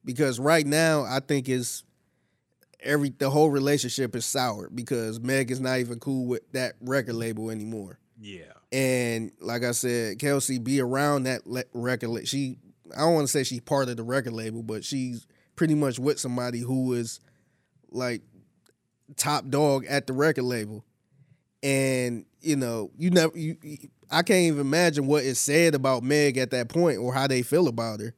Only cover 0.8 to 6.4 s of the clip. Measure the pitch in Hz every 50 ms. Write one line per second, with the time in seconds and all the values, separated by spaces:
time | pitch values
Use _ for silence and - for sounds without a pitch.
0.8 | 165 160 156 147 131 104 127 139 135 - 147 139 127 131 127 127 120 - - -
1.8 | - _ _ _ _ _ _ _ _ _ _ _ _ _ _ _ _ _ _ _
2.8 | - 127 147 147 143 139 - _ 139 135 139 156 156 156 139 139 135 143 147 139
3.8 | - 123 - 139 131 113 - 117 - - - 139 127 123 104 107 98 - - 123
4.8 | 117 - 135 117 113 110 110 113 117 127 135 135 131 120 127 131 131 131 127 127
5.8 | 123 117 120 117 - 139 135 131 127 123 123 113